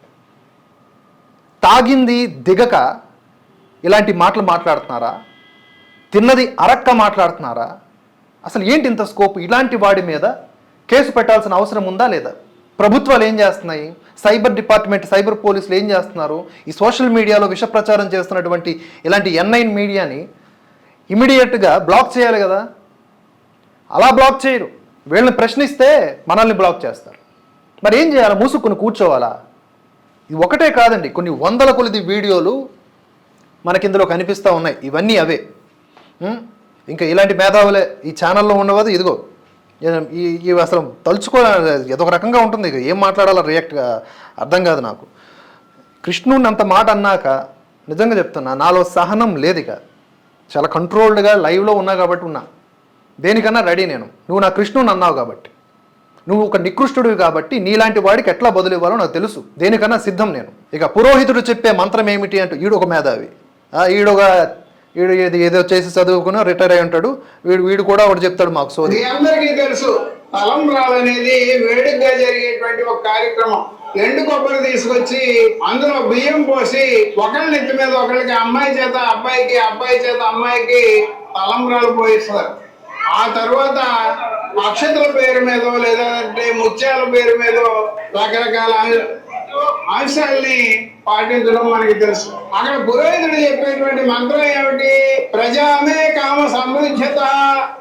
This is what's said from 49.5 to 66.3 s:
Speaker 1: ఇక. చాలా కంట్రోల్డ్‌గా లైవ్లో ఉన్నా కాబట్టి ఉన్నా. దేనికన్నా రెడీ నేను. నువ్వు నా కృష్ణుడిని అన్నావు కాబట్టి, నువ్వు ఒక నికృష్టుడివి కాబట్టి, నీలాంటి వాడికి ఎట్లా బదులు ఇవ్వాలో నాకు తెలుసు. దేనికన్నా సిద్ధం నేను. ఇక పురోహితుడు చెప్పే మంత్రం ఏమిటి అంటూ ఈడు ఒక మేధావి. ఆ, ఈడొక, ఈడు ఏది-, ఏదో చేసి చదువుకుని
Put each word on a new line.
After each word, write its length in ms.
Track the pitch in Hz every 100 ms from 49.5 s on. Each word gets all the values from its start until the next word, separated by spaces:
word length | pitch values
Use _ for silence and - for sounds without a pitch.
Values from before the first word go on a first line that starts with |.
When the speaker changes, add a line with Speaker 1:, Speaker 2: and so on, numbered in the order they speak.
| 170
Speaker 1:
ఇక. 100 | 117 101 - _ _ _ _ _ _ -
చాలా 120 | 156
కంట్రోల్డ్‌గా 640 | 160 175 208 220 208 202
లైవ్లో 380 | 208 160 185 208
ఉన్నా 220 | 208 185
కాబట్టి 300 | 185 180 175
ఉన్నా. 180 | 175 143 - _ _ _ _ _ _ -
దేనికన్నా 400 | 170 220 214 226
రెడీ 260 | 175 175 180
నేను. 180 | 127
నువ్వు 360 | 104 - - 190
నా 80 | 190
కృష్ణుడిని 440 | 185 208 269 233
అన్నావు 200 | 185 175
కాబట్టి, 380 | 135 113 - - _ _ _ _ _ _ _ -
నువ్వు 180 | 208 208
ఒక 100 | 202
నికృష్టుడివి 580 | 175 - 262 262 196
కాబట్టి, 460 | 170 170 160 226 254
నీలాంటి 400 | 190 214 220 214
వాడికి 300 | 190 233 208
ఎట్లా 200 | 170 233
బదులు 240 | 185 185
ఇవ్వాలో 220 | 180 175 226
నాకు 160 | 165
తెలుసు. 320 | 165 214 - - -
దేనికన్నా 400 | 185 220 214 226
సిద్ధం 340 | 208 180 214
నేను. 140 | 139 - - _
ఇక 100 | 156
పురోహితుడు 560 | 156 208 254 269 269 240
చెప్పే 320 | 233 233 226
మంత్రం 380 | 214 226 226 208
ఏమిటి 300 | 202 196 196
అంటూ 160 | 180 147
ఈడు 200 | 196 208
ఒక 80 |
మేధావి. 440 | 175 160 139 113 - - _ _ _
ఆ, 120 | 147 185
ఈడొక, 640 | 202 208 196 196 185 160 - - _ _ 170
ఈడు 160 | 185
ఏది-, 280 | 185 180 175
ఏదో 200 | 170 180 180
చేసి 280 | 185 180 185
చదువుకుని 420 | 180 180 180